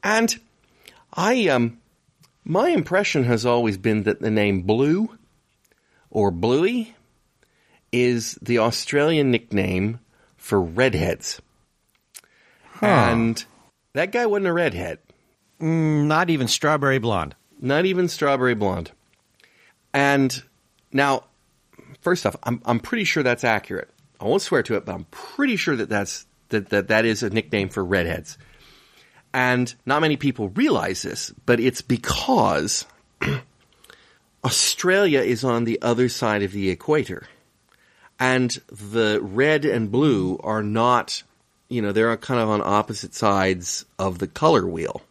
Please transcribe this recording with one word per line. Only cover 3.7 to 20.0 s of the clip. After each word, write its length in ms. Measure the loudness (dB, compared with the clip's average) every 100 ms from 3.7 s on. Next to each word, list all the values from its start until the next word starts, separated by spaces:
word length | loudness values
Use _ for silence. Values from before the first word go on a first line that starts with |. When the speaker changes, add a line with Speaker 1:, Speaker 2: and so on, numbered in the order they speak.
| 0
Speaker 1:
been 280 | 0 0
that 160 | 0 0
the 100 | 0
name 320 | 2 2 0
Blue 480 | 0 2 2 2 -2 -8 _ _ _ _ _ _ _ _ _
or 200 | 0 0
Bluey 640 | 2 0 2 2 0 -6 -14 _ _ _ _ _ _ _ _ _
is 440 | 2 2 2 -2 -10
the 180 | 0 2
Australian 720 | 2 0 -2 2 2 2 2
nickname 680 | 0 0 -2 0 0 -2 -4 _ _ _ _
for 220 | 0 0
redheads. 800 | 0 2 2 2 -2 -4 -8 -14 _ _ _ _ _ _ _ -20 _ _ _ _ -20
Speaker 2:
Huh. 140 | -2 2
Speaker 1:
And 580 | 4 4 2 0 -2 -8 _ _ _ _
that 180 | -4 -2
guy 140 | 0
wasn't 220 | 0 0 0
a 60 |
redhead. 440 | 0 0 -2 -8 -10 _ _ _ _ _ _
Speaker 2:
Mm, 460 | -2 0 2 2 2
not 240 | 2 2
even 180 | 0 0
strawberry 500 | 0 0 2 2 2
blonde. 360 | 0 -2 -4 -10 _ _
Speaker 1:
Not 240 | -2 0
even 240 | 0 0 -2
strawberry 460 | 0 0 2 0
blonde. 360 | 0 0 -2 -8 _ _ _ _ _ _ _ _ _ _
And 500 | 0